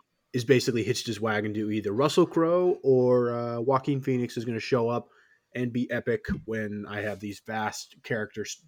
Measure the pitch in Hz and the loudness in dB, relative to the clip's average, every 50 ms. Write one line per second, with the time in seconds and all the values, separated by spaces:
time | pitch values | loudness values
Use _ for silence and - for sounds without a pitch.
0 | _ _ _ _ _ _ - 127 113 120 131 123 - - 120 117 110 - 120 - | _ _ _ _ _ _ -4 -2 4 6 6 6 6 4 0 0 0 0 -2 -4
1 | - 120 110 101 107 110 107 107 104 107 104 107 107 107 107 107 101 104 101 113 | -4 -6 -4 -2 -2 0 0 0 -2 -2 -2 -2 -2 -2 -2 -2 -2 -2 0 2
2 | 139 151 - 185 170 165 - 170 165 165 175 180 180 180 175 - - 135 131 127 | 0 2 4 4 2 4 2 2 2 4 4 4 4 2 0 2 4 4 4 6
3 | 123 123 123 123 120 120 120 120 120 120 117 120 117 127 131 131 - 147 143 135 | 6 6 4 4 4 2 0 -2 -4 -4 -4 -2 0 2 2 2 2 0 -2 0
4 | 135 139 131 123 123 117 - 123 113 123 117 110 - - 139 123 113 117 120 117 | 0 0 0 0 0 -2 -4 -6 -4 -4 -4 -4 -2 0 2 2 2 2 0 -2
5 | 113 - _ _ _ _ _ _ _ _ - 123 123 123 117 123 123 - 120 117 | -4 -8 _ _ _ _ _ _ _ _ -6 -6 -4 -2 -2 -2 -4 -2 -4 -4
6 | - 127 117 107 - - 95 - - - 110 110 107 104 104 104 101 - 104 104 | 0 0 -2 0 -2 -4 -6 -6 -4 -6 -4 -4 -4 -4 -6 -8 -8 -8 -6 -6
7 | 101 107 101 95 104 104 98 - - - 110 110 107 107 - - - - - - | -4 -6 -6 -6 -8 -10 -10 -10 -10 -8 -4 -4 -4 -4 -6 -8 -12 -16 -20 -20
8 | - - 127 110 107 101 - 110 101 - - - _ | -6 -4 -4 -2 -2 -4 -6 -8 -8 -8 -10 -12 _